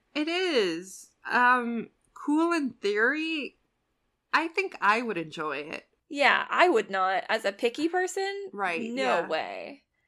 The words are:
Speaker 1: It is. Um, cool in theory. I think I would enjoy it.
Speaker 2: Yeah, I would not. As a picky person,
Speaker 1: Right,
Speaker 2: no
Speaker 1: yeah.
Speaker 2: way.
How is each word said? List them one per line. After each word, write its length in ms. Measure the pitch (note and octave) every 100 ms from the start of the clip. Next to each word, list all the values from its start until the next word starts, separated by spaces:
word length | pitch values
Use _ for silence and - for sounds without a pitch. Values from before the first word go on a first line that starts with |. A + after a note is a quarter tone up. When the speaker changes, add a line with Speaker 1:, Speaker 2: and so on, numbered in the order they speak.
| _
Speaker 1:
It 140 | C#4+ D4+
is. 840 | F4 F#4 C4+ F#3+ E3 F#3 - - _ -
Um, 600 | A#3 B3 B3+ A#3 A#3 - _ _
cool 380 | - - D4+ E4+
in 180 | E4+ C#4
theory. 840 | - G3+ G#3 A#3 D4+ D#4+ D#4+ - - _ _ _ _ _ _ _
I 140 | C#4 E4
think 280 | F4+ F#4+ -
I 200 | G3 A3
would 160 | A#3+ F3
enjoy 400 | D#3 D3 D#3 C#3
it. 280 | D3 - - _ -
Speaker 2:
Yeah, 360 | C#4 B3+ D3 -
I 200 | A#3+ F4+
would 200 | A#3+ G#3
not. 320 | F#3+ F#3 F#3+ -
As 160 | A3 G3+
a 60 |
picky 380 | G3+ A#3 A#3 E4
person, 600 | F4+ F4+ G4 G4 G4+ G4
Speaker 1:
Right, 280 | - F#3 E3
Speaker 2:
no 220 | A3+ B3
Speaker 1:
yeah. 240 | C4 F#3+ -
Speaker 2:
way. 560 | D#3 G2 F#2+ E2+ C#4+ _ _